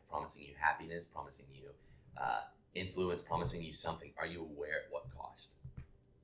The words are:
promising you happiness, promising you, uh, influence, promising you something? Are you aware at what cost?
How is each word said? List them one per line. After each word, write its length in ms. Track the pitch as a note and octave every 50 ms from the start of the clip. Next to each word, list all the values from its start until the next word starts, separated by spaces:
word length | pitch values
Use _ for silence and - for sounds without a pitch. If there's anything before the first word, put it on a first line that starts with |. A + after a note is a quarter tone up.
| - -
promising 340 | D#2+ D2+ D2+ - - D2 C#2+
you 100 | C#2 C#2 -
happiness, 460 | D#2 D2+ - - E2 D#2+ E2+ E2+ E2
promising 400 | - - D2+ C#2 C#2 - - C#2 C#2 C#2
you, 160 | C2+ C2+ C#2 C2+ - - - - - - - -
uh, 240 | - C2 B1 A1+ A1 - - - - - - -
influence, 460 | F2+ F2+ F2+ - F#2 F#2 F2 F2 E2+
promising 400 | - - E2 E2+ E2+ - - E2+
you 120 | E2 D#2 D#2+
something? 380 | - - E2 E2 E2 D2 C#2+ -
Are 80 | D#2 E2
you 140 | E2 E2+ E2+
aware 340 | D#2+ D2+ D2 C#2+ D2 D2+ D#2 - -
at 60 | -
what 140 | - - - - -
cost? 380 | - - - - - - - - - - - - - - - - - - - - -